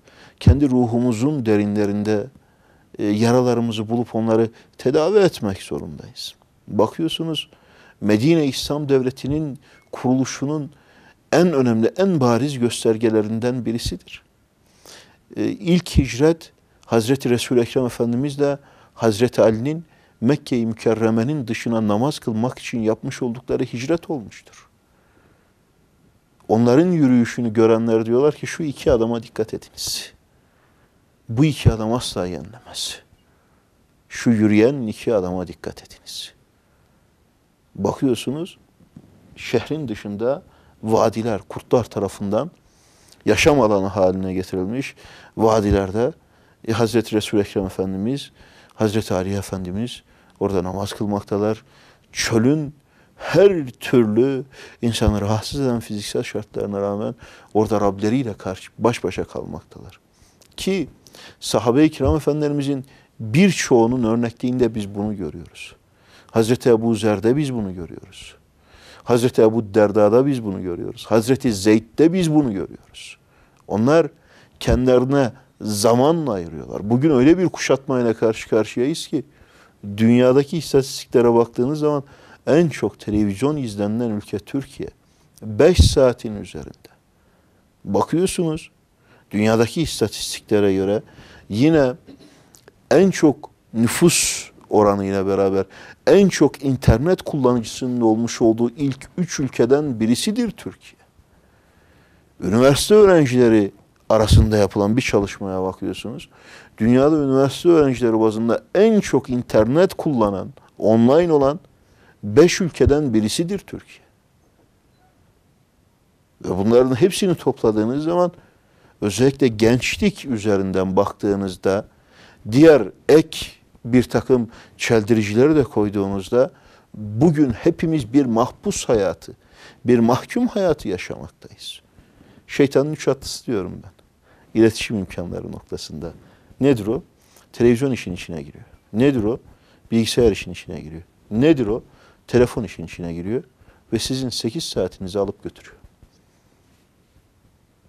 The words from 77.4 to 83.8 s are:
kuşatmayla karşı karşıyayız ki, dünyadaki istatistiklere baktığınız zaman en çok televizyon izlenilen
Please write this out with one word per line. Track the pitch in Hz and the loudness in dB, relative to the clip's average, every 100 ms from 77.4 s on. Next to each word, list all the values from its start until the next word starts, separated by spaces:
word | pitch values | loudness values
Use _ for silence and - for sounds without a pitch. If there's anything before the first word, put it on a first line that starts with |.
| 175 | 2
kuşatmayla | - - 135 139 127 117 | -2 -2 -2 0 -2 0
karşı | 110 113 110 - | 0 0 -2 -2
karşıyayız | 113 107 - 131 165 - | -2 -2 -2 -4 -4 -6
ki, | 147 - _ _ _ _ _ 104 101 | -6 -8 _ _ _ _ _ -10 0
dünyadaki | 113 123 127 131 139 170 | 4 4 6 4 2 -4
istatistiklere | - 139 131 - - 131 120 | -2 0 0 -6 -2 2 4
baktığınız | 117 113 120 123 151 | 4 2 0 -4 -2
zaman | 147 147 - - - - - | -2 -2 -6 -20 -20 -10 0
en | 143 170 | 2 2
çok | - 143 - | -2 -6 -6
televizyon | - 104 104 98 135 151 | -4 -2 -2 -2 -4 -4
izlenilen | 120 101 | -6 -6